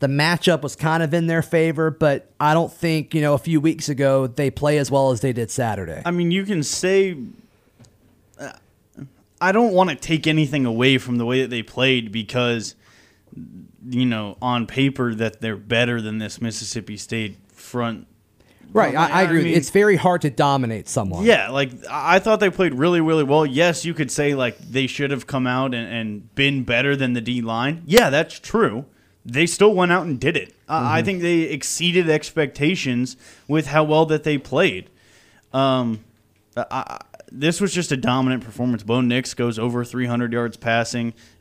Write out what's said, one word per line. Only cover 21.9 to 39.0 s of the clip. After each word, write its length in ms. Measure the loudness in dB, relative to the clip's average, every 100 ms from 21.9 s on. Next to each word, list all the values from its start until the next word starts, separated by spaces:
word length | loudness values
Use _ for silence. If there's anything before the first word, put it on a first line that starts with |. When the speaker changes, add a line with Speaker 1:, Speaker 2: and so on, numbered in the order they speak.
| -4 4 4
Speaker 2:
I 20 |
thought 200 | 4 2
they 120 | 2
played 240 | 2 0
really, 260 | 2 2 2
really 240 | 2 2
well. 220 | 4 4 2
Yes, 400 | 2 2 0 -4
you 80 |
could 160 | -4 -4
say, 240 | 0 0
like, 240 | 0 -2 -6
they 280 | -6 -2 -2
should 240 | -2 -4
have 160 | -4 -4
come 200 | -2 0
out 260 | 0 -2
and, 180 | -4 -6
and 440 | -6 -6 -8 -8
been 300 | -2 0 0
better 300 | 0 0 2
than 200 | 0 0
the 80 | -2
D 180 | -2 -4
line. 420 | -2 -2 -2 -4 2
Yeah, 240 | 4 4
that's 280 | 2 -2 -6
true. 460 | -4 0 0 -2 -10 _ _ _ -6
They 180 | 0 0
still 280 | 4 4
went 160 | 6 4
out 160 | 2 0
and 140 | -2
did 160 | -2 -2
it. 180 | -6 _ -6
I, 80 | -2
I 220 | 0 0
Speaker 1:
Mm-hmm. 60 | 0
Speaker 2:
think 160 | -2
they 180 | 0 0
exceeded 680 | 0 -4 -6 -2 0 2 4
expectations 1080 | 2 0 -2 -2 0 0 0 -2 -2 -4 -8 -20 -16 -2
with 180 | -2 0
how 160 | 0
well 240 | 2 4 2
that 160 | 2
they 160 | 0 -2
played. 500 | -2 2 2 0 -10 _ _ _ _ _ _
Um, 520 | 0 2 2 -2 -6 -10 _ _ _ _ -10
I, 80 | -8
I, 280 | -8 -10 -12 -16 -20 -18
this 280 | -4 -2 0
was 140 | -2
just 160 | -2 -2
a 60 | -2
dominant 480 | 0 2 2 -2
performance. 400 | -6 -4 -2 -2
Bo 160 | 0 0